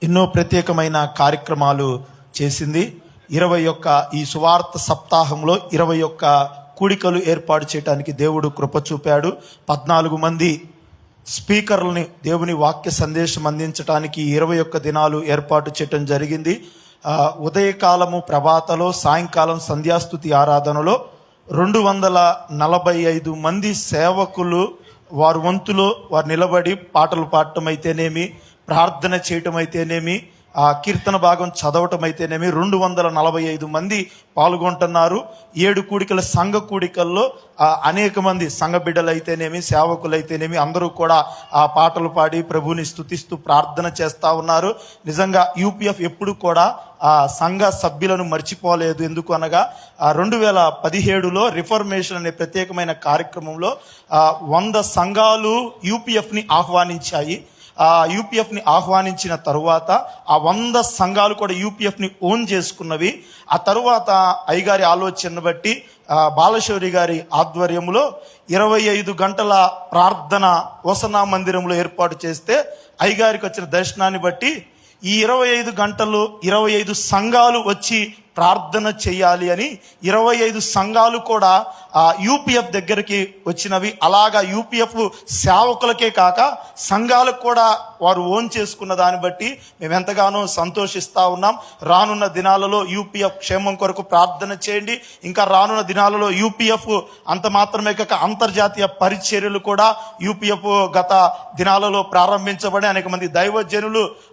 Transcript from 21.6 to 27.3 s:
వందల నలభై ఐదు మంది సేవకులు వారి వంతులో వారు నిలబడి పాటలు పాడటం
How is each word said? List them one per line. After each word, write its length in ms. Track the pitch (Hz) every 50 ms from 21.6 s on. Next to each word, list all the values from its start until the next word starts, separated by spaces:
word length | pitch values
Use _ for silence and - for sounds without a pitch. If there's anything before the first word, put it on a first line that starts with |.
| 180 202 208 226
వందల 560 | 202 196 196 196 190 190 180 175 175 170 175 175 - -
నలభై 460 | 147 147 151 160 175 180 202 180 175
ఐదు 360 | 170 170 165 160 165 156 160 156
మంది 420 | 156 156 160 185 202 196 214 196
సేవకులు 1000 | 208 - - 170 151 165 180 185 196 190 190 - 185 175 175 170 180 190 240 - - _ - - _ _ - 151
వారి 240 | 143 156 160 160
వంతులో 580 | 160 160 175 190 196 - 214 196 190 196 202 233 - - -
వారు 160 | 160 156 147
నిలబడి 480 | 151 160 165 180 185 180 175 170 175 196
పాటలు 480 | 196 - - - 151 160 156 175 165 156
పాడటం 440 | 151